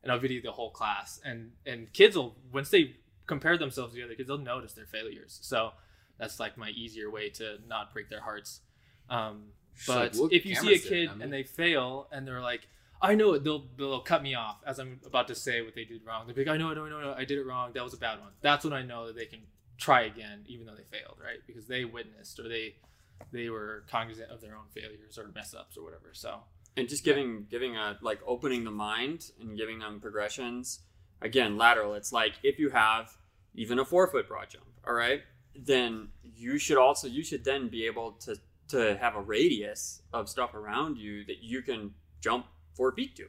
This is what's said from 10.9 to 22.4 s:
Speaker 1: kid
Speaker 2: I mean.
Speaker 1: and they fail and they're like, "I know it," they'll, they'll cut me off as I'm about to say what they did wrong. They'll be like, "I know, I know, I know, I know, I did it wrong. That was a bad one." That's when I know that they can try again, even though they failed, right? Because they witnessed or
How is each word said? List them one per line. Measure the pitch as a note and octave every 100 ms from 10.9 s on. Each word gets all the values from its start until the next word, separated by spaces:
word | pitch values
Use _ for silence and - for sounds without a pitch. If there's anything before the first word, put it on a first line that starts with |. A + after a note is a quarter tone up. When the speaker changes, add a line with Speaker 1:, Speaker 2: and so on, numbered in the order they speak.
Speaker 1:
kid | F3+ E3
Speaker 2:
I |
mean. | -
Speaker 1:
and | D3+
they | C#3
fail | C3 - E3+ D#3 B2+ C3 C#3
and | C#3 C3+
they're | B2+
like, | B2 A#2+ - - _ -
"I | F#3+
know | G#3 G#3+
it," | D#3
they'll, | C#3+ D3+ C3 B2
they'll | C#3 C3
cut | - E3
me | C#3
off | C3 A2 G#2 C#3+
as | C3
I'm | C3 B2+ -
about | B2+ B2
to |
say | A#2+ - A#2+
what | A2+
they | A2+
did | A2+ A2+ A2
wrong. | A2+ A#2
They'll | A#2+
be |
like, | C#3
"I | D#3
know, | D#3+
I |
know, | D3+ D#3
I |
know, | D3+
I |
know, | C#3+ B2+
I |
did | C3 C#3+
it | C3
wrong. | B2+ B2
That | B2
was | B2
a | A#2+
bad | A#2 G#2+
one." | G#2 -
That's | D3 C#3+
when | D#3+
I | C#3+
know | B2+ A#2+ A#2
that | A2+
they | A2+
can | A2+ G#2+ _ _ -
try | - C3
again, | A2 G#2+ G#2+ G#2 G#2
even | A#2+ A2+
though |
they | G#2
failed, | - G#2 - -
right? | - A#2 -
Because | A#2 A2
they | B2+ A#2+
witnessed | A#2 A2 G#2+ G#2
or | -